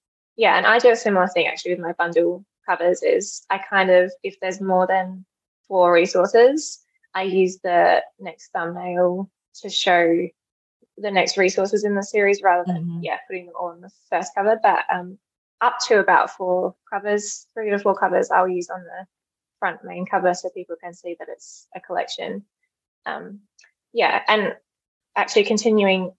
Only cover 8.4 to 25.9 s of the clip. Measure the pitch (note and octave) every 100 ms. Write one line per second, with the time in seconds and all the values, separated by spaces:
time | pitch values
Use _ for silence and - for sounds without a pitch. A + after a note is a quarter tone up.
8.4 | - F#3+ E3+ F3+ F3+ F3 F3+ F3+ G3 _
9.4 | _ - G3+ - - F3 E3 E3+ F3 _
10.4 | _ _ _ _ _ - G#3 G3 E3 -
11.4 | F#3 - G3 G#3+ G#3 G3+ G3+ G#3+ G3+ G3+
12.4 | G3 F3+ F3+ F3 E3+ E3+ E3+ - - F#3+
13.4 | F3 E3+ F3+ E3+ F#3 _ - E3+ G3 -
14.4 | G3+ A3 A3 F3 - F3+ F3+ F#3+ _ _
15.4 | _ - B3 - - G#3+ F#3+ E3+ - -
16.4 | F#3 F3+ F#3+ - - G3+ G#3 G#3 G#3 -
17.4 | - - G#3+ G3+ G3+ F#3+ F#3+ F3+ F#3+ F#3
18.4 | F#3 F3+ F3 F#3 E3+ F3 F#3+ _ _ _
19.4 | _ - F#3+ E3 F#3 F3 F#3 G3 F3+ F3
20.4 | F3+ F#3+ F3 E3+ F3 F3 F3 E3+ F3 -
21.4 | - - _ F3+ - F3 - - F3+ F#3+
22.4 | - _ _ _ _ _ - - F3+ G3+
23.4 | _ _ _ _ _ A#3 E3+ - - G#3+
24.4 | F#3 - _ _ _ _ _ - G#3 A3
25.4 | G3+ G#3+ A#3 G#3+ G3